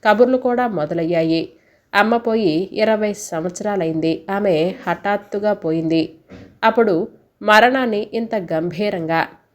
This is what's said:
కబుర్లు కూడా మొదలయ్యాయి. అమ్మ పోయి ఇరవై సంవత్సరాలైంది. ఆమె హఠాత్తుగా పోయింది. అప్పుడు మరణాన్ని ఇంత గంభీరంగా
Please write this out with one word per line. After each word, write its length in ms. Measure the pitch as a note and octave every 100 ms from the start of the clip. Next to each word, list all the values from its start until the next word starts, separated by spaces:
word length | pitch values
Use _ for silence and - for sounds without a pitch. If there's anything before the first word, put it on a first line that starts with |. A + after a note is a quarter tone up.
| A3
కబుర్లు 300 | G#3 B3 B3+
కూడా 320 | B3+ A#3+ B3
మొదలయ్యాయి. 840 | F#3+ D3+ E3+ E3 E3+ E3 E3 E3 - _ _ _
అమ్మ 220 | G3 G#3 A#3
పోయి 520 | A#3 A3 G3+ D#3 F#3+
ఇరవై 400 | - G#3+ G#3+ G#3+
సంవత్సరాలైంది. 1120 | G3+ - E3 E3+ F3 G#3 G3+ D#3+ D#3+ D#3+ D#3+ -
ఆమె 440 | G3 G3+ E3 E3 F#3+ -
హఠాత్తుగా 680 | F3 G3+ G3+ - G#3 G#3
పోయింది. 640 | G3+ E3 E3 D#3+ E3 D#3+ - _ - - _
అప్పుడు 440 | A3+ A3 A3 E3+ A3 - _ _
మరణాన్ని 680 | G3+ G#3+ A#3 C4 B3+ G#3 G#3+
ఇంత 200 | A3+ A3+
గంభీరంగా 920 | A3+ E3+ D#3+ E3+ D#3+ G#3 F#3+ D#3+ E3 - - _